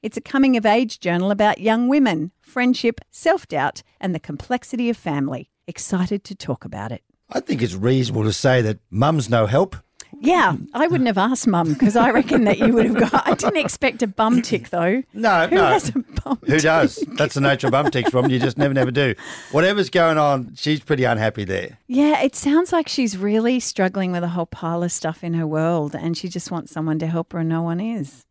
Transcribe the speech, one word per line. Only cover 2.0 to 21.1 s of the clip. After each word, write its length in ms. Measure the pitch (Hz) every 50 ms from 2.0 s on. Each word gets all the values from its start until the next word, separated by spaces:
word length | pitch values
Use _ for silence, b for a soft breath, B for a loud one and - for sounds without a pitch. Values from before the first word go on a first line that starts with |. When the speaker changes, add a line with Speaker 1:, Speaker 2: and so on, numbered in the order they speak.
| 269 233 180 160 156 180 _ _
Speaker 1:
friendship, 600 | _ _ - 254 247 247 254 - - 233 233 - - _
self-doubt, 720 | _ - - 330 339 370 - _ - 147 131 143 - - - _ _ _
and 140 | - 190 175
the 60 | 160
complexity 680 | - - 147 143 - - 247 247 - - - 233 240 233
of 80 | 233
family. 540 | - - 175 147 143 139 143 131 123 - _ _ _ _
Excited 580 | - - - - - - 185 180 175 214 196 _
to 100 | - 196
talk 300 | - - - 135 - -
about 280 | - - - 101 -
it. 100 | - - _ _ _ _ _ _
Speaker 2:
I 120 | - -
think 200 | - - - 127
it's 140 | 113 104 87
reasonable 500 | 95 98 120 131 131 127 - 104 110 107
to 80 | 110
say 300 | 101 - - 135 127 127
that 160 | 117 107 107 - _ _
mum's 380 | - 104 123 147 165 151 123 101
no 160 | 120 117 110
help. 320 | 101 117 143 190 190 - - _ _ _ _ B B B 285
Speaker 1:
Yeah, 360 | 226 269 359 359 269 190 160 - - -
I 140 | - 240 302
wouldn't 220 | 330 339 311 262 240
have 100 | 208 190
asked 300 | 202 233 262 - - -
Mum 260 | 190 175 165 160 151
'cause 220 | - - 208 208
I 140 | 233 226 240
reckon 340 | 220 - 277 - 294 - 233
that 140 | 202 196 -
you 120 | - 226
would 140 | 240 233 220
have 240 | - 233 - - -
got, 160 | - 262 -
I 80 | - 254
didn't 220 | - - - 415
expect 440 | 320 285 - - - - 254 - 240
a 60 | 254
bum 360 | 208 190 - 220 220 240 247
tick, 280 | 233 - 233 185 117 -
though. 320 | - 175 170 175 202 254 254 _
Speaker 2:
No, 360 | _ 208 226 226 196 170 160 -
Speaker 1:
Who 80 | 330
Speaker 2:
no. 80 | 381 -
Speaker 1:
has 240 | - - 381 - -
a 100 | 220 269 240 _ - -
bum 160 | - - 269 - -
Speaker 2:
Who 140 | - 151 160
does? 340 | 143 156 160 165 147 - -
Speaker 1:
tick? 220 | - - - -
Speaker 2:
That's 180 | - 147 139 -
the 60 | 143
nature 260 | 139 139 139 131 -
of 60 | 135
bum 180 | 117 135 151 165
ticks, 240 | - 127 117 110 127
Robin. 160 | 127 123 147
You 80 | 127 127
just 180 | 123 135 117
never, 160 | - 143 143
never 200 | 135 135 127 127
do. 240 | 123 135 143 127 104 B B B B B B B
Whatever's 400 | - 147 165 185 202 208 190 -
going 260 | - 180 165 165 156
on, 360 | 156 151 147 143 131 123 110 -
she's 240 | - - 147 156 151
pretty 240 | - - 156 131
unhappy 400 | 127 117